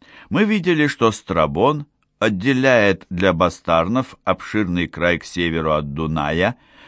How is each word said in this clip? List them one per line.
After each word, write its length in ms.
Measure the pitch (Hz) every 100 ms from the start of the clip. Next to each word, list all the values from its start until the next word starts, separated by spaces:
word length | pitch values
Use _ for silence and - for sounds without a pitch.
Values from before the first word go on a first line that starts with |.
| - - -
Мы 160 | 156
видели, 420 | 208 214 170 160 147
что 260 | - 113
Страбон 720 | - - 82 78 71 123 151 147 _ _ _
отделяет 880 | 110 95 113 131 131 123 101 92 -
для 220 | 90 95
бастарнов 840 | 85 90 - - 82 85 123 127 -
обширный 600 | - 92 - 107 98 90 85
край 320 | - 87 85
к 60 |
северу 500 | - 90 85 80 78
от 180 | 78 73
Дуная, 640 | 71 80 78 73 80 95 123 _ _